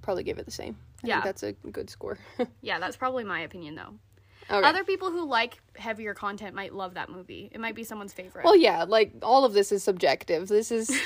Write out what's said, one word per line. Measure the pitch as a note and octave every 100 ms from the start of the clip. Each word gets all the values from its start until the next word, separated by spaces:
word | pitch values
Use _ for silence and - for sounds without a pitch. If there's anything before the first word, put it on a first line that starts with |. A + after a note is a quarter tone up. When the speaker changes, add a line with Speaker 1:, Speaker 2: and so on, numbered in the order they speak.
Speaker 1:
probably | - F#3
give | - -
it | -
the |
same. | - - G#3+ - -
I | A#3
Speaker 2:
Yeah. | F#3+
Speaker 1:
think | G3
that's | F#3+
a | G3+ G3+ -
good | G#3+ -
score. | - - G#3+ - -
<laughs> | A#3+ _
Speaker 2:
Yeah, | G#3 E3+
that's | F3+ -
probably | B3+ B3+
my | G#3 E3+
opinion, | D#3 F3+ D3+ D#3
though. | - - _ _ _ _ -
Speaker 1:
Okay. | - C#4+
Speaker 2:
Other | F4
people | F#4+ F#4+ F#4
who | E4+ D#4
like | A#3 A#3+ - _ -
heavier | A3+ A3 G#3+
content | G3 G3+ G3+ G3+ F#3+
might | G3
love | G3 F#3
that | F3 -
movie. | F#3 F3+ F2+ G3+
It | -
might | A3+ A3
be |
someone's | A3+ G#3+ G3+
favorite. | - F#3 -
Speaker 1:
Well, | E4+ F#4
yeah, | A#3 E3
like, | E3+ A3 G#3 -
all | - C4
of | C4
this | G3+ G3
is | G3+
subjective. | G#3+ F#3 D#3+ C3+ - E3 F#3+
This | G#3+ A3+
is | A#3 A3 C4